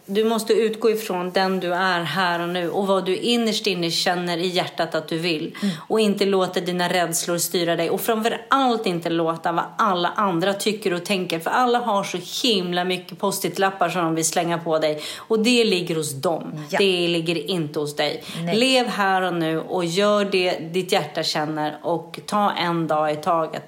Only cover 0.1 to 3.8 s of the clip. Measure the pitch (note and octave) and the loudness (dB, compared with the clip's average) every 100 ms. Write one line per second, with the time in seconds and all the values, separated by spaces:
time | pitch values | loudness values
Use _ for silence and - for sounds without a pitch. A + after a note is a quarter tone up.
0.1 | G3 A3 A3+ G#3+ G#3 A3 G#3+ A#3 G#3 - | 0 2 2 2 2 2 2 2 2 -2
1.1 | F3+ F3+ F#3 F#3+ F#3 F3 F3 F#3+ F3 E3 | -4 -2 0 2 0 0 0 2 0 0
2.1 | D#3 F3+ E3+ E3+ F3+ E3+ E3+ G3 G3 F#3 | 0 0 0 -2 -2 -2 0 2 2 2
3.1 | F3+ A3+ A#3+ A3+ G#3+ G#3 F3+ | 0 2 2 2 0 0 0